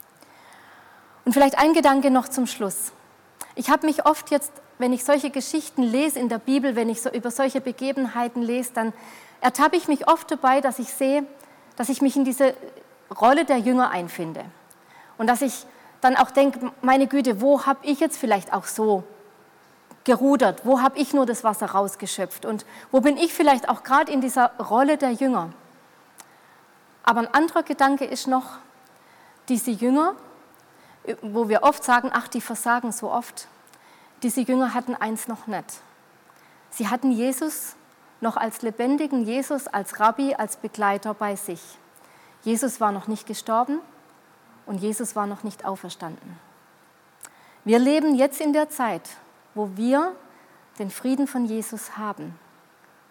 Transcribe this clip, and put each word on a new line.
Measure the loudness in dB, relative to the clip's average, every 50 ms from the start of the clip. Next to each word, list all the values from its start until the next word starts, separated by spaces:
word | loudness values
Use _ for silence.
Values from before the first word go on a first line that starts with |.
| -20 _ _ _ -20 -20 -20 -20 -20 -20 -20 -20 -20 -20 -20 -20 -20 -20 -20 -20 -20 _ _ _ _
Und | 2 4
vielleicht | 6 6 6 6 4
ein | 4 4 4
Gedanke | 6 6 6 4 4 4 4 4
noch | 4 2 0
zum | -2 -2 -2
Schluss. | -2 -4 -4 -4 -4 -4 -6 -8 -10 -10 -14 _ _ _ _ _ _ _ -20 -18 -12 -10
Ich | -6 -2 0
habe | 0 2 2
mich | 0 0 2 2
oft | 2 2 2 0 -2
jetzt, | -2 -2 -2 -4 -12 -16 -20 _ _ -4
wenn | -2 0 0
ich | 0 2
solche | 2 2 2 2 -2
Geschichten | -4 -6 -6 -4 -4 -6 -6 -4 -2 0 0
lese | 2 2 0 0 0 0 -2
in | -2 -2
der | -4 -4
Bibel, | -2 0 0 2 2 0 0
wenn | 0 -2 -2
ich | -2 -4 -4
so | -6
über | -6 -4 -6 -4 -2
solche | 0 0 0 0 -2
Begebenheiten | -4 -6 -6 -4 -4 -4 -2 -2 -4 -4 -2 -4 -4 -4 -4 -4
lese, | -4 -2 -2 -2 -4 -4 -4
dann | -4 -4 -4 -4 -8 -14 -20 -20 -20 -20 -20 -6 -2
ertappe | 0 0 2 4 2 2 2
ich | 2 2 0
mich | 0 2 2
oft | 2 2 2 0 -4
dabei, | -4 0 2 2 4 4
dass | 2 0 -2 -4
ich | -6 -8 -4
sehe, | -2 0 2 2 0 0 -4 -10 -18 -20 -20 -20 -20 -20 -14 _
dass | -6 -4 -4
ich | 0 2 2
mich | 2 2
in | 2 0
diese | 0 2 2 2 2 2 -2 -8 -20 -20 -20 -20 -20 -20 _ _ -16 -2 2
Rolle | 4 6 6 6 4
der | 2 2 2
Jünger | 2 2 2 2 2 0
einfinde. | 0 -4 -6 -8 -8 -8 -8 -8 -8 -10 -14 -16 -18 -20 _ _ _ _ _ _ -20 -20 -20 -18 -8 -2
Und | 0
dass | 0 2 2 0
ich | -2 -4 -6 -12 -18 -20 -20 -20 -20 -6 _
dann | 2 4 4
auch | 4 2 4
denke, | 4 4 4 4 2 -2 -6 -10 -8 -2
meine | 2 4 4 4 4 2
Güte, | 2 2 2 2 0 2
wo | 4 4 4 4 4
hab | 0 -2 0 -2
ich | -2 0 0
jetzt | 0 0 -2
vielleicht | -2 0 0 0 0 0 -2 -4
auch | -4 -4
so | -6 -4 0 2 2 2 0 -2 -6 -14 -20 -20 -20 -20 _ _ _ _ _ _ _ _ _ _ _ -20 -4 0
gerudert? | 2 2 4 4 4 4 4 4 2 2 0 0
Wo | 2 4 4
hab | 4 2 2
ich | 0 -2 0 2
nur | 2 2
das | 0 -2 -2 -2
Wasser | -2 0 0 -2
rausgeschöpft? | -2 0 0 0 0 -4 -8 -10 -8 -6 -6 -6 -8 -8 -8 -8
Und | -6 -6 -8 -8 -12 -18 -20 -6 0
wo | 2 4
bin | 6 4 4
ich | 4 2 0 0
vielleicht | 2 4 4 4 4 2 -2
auch | -4 -4 -2
gerade | 2 2 2 2 2
in | 0 0
dieser | 0 0 2 2 2 2 0 -4
Rolle | -4 0 2 4 4 4 2
der | 2 0 0 0
Jünger? | 0 0 0 0 0 -2 -4 -10 -16 -20 -20 _ _ _ _ _ _ _ _ _ -20 -20 _ _ _ _ _ _ _ _ _ _ _ _ _ _ _ 0
Aber | 2 2 2
ein | 2 2 2
anderer | 2 2 2 2 0 -2
Gedanke | -2 0 2 2 4 4 2 -2
ist | -4 -6 -6 -2 0
noch, | 0 0 -2 -4 -10 -20 -20 -20 _ _ _ _ _ _ _ -20 -20 -20 -20 -20 _ _ _ -2
diese | -2 -2 -2 -2 -4
Jünger, | -2 0 2 2 4 2 2 0 -4 -10 -20 -20 -20 -20 _ _ _ _ _ _ _ _ -20 -20 _ -10 -10 -8 -8
wo | -8 -6 -2 -2 0 2
wir | 2 4 4
oft | 4 4 2 2
sagen, | 2 2 2 2 0 -2
ach, | -4 -4 -4
die | -6 -8
versagen | -6 -6 -8 -4 -2 0 0 0 0 -4 -6
so | -6 -6 -4
oft, | -4 -4 -4 -6 -12 -18 -20 -20 -20 _ _ _ -20 -20 _ -20 -20 -20 -20 _ _ _ -4
diese | -2 -2 0
Jünger | 0 0 2 2 2 0 0
hatten | -4 -4 -4 -6
eins | -6 -4 -4 -6 -6 -8
noch | -8 -10 -10 -10 -8
nicht. | -8 -8 -8 -10 -14 -18 -20 _ _ _ _ _ _ _ _ _ _ _ _ _ _ _ _ _
Sie | -8 -6 -4 -4
hatten | -2 0 0 0
Jesus | 0 2 0 -2 -2 -2 -4 -6 -6 -8 -10 -12 -14 -18 _ _ _ _ _ _ _ _
noch | -6 -4 -2
als | -2 -2 -4 -4 -6 -6
lebendigen | -6 -4 -2 0 0 0 0 0 0 0 -2 -2
Jesus, | 0 -2 -4 -2 -2 -4 -6 -4
als | -4 -6 -6 -6 -6 -2 0
Rabbi, | 2 2 2 2 -2 -2 -2
als | -4 -4 -6 -8
Begleiter | -10 -12 -12 -6 -2 0 0 0 -2 -4 -6 -6
bei | -6 -6 -6 -6
sich. | -6 -8 -10 -12 -12 -14 -18 -20 -20 _ _ _ _ -20 _ _ -20 -20 -20 _ _ -4
Jesus | -2 -2 -2 -2 -4 -4 -2
war | -2 -2 -2
noch | -4 -6 -8
nicht | -8 -8 -8
gestorben | -10 -12 -10 -6 -2 -2 0 0 -2 -4 -6 -8 -10 -18 -20 _ _ _ _ _ _ _ _ _ _ _ _ _
und | -10 -8 -4
Jesus | -4 -4 -4 -4 -6 -6 -6
war | -6 -6
noch | -6 -6 -8 -10
nicht | -12 -12 -10 -8
auferstanden. | -8 -8 -8 -10 -14 -14 -14 -14 -14 -14 -16 -18 -20 -20 -20 -20 _ _ _ _ _ _ _ _ _ _ _ _ _ _ _ -20 -20 -20 _ -20 -20 _ _ 0
Wir | 2 4 4
leben | 4 4 4 4 4 4 4
jetzt | 4 2 2 0 -2
in | -2 0 0
der | 0 0 -2
Zeit, | -2 -4 -4 -4 -4 -6 -8 -14 -20 -20 -20 -20 _ _ _ _ -8
wo | -6 -6 -6 -4
wir | -4 0 2 2 2 2 0 -4 -10 -16 -20 -20 _ _ _ _ _ _ _ _ -12
den | -10 -10
Frieden | -10 -6 -4 -2 -2 -2 -2
von | -2 -2 -4 -4
Jesus | -4 -4 -6 -6 -8 -10 -14 -14 -14 -12
haben, | -10 -10 -10 -10 -10 -12 -16 -16 -18 _ _ _ _ _ _ _ _ _ _ _ _ _ _